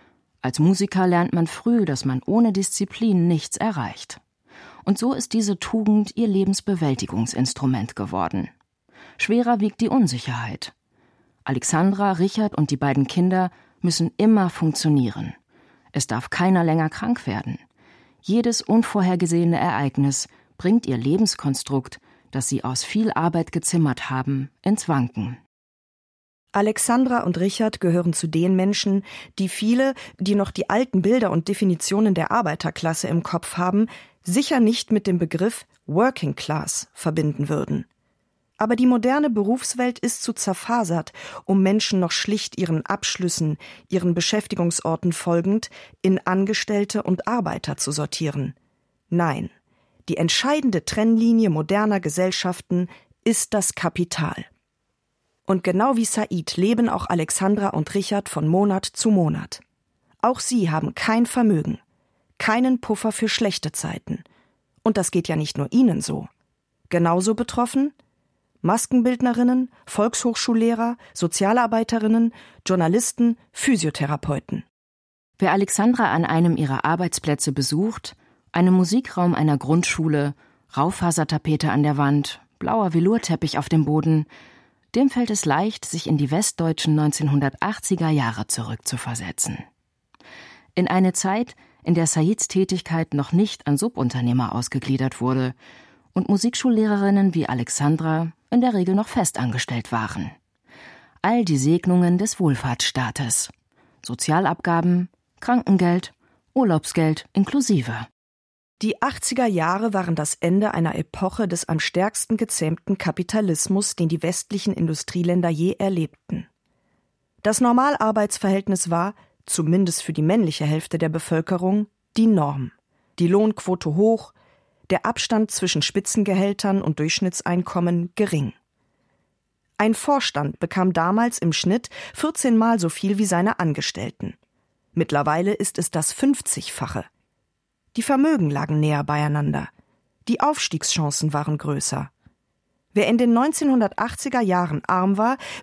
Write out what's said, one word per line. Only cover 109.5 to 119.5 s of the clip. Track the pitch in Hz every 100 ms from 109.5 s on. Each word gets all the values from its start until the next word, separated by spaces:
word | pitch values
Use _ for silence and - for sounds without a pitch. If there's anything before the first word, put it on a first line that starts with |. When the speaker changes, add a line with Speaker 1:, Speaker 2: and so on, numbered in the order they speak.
| 180 160 190 226
Speaker 2:
waren | 196 175 160
das | 147 -
Ende | 170 190 208
einer | - 165 -
Epoche | - - 185 - 196
des | 175 -
am | 160
stärksten | - 175 196 - - 226
gezähmten | 226 - 156 165 - 190
Kapitalismus, | 175 - 175 220 202 156 - 196 202 -
den | 165
die | 165
westlichen | 165 175 - 202 -
Industrieländer | - 165 151 - 180 175 180 175
je | 156 175 -
erlebten. | 196 180 156 - - 151 - _ _ _ _ _ _ _ _ _
Das | 208 214
Normalarbeitsverhältnis | 247 240 277 - 220 220 208 - 196 196 196 190 175
war, | 170 190 - _ _
zumindest | -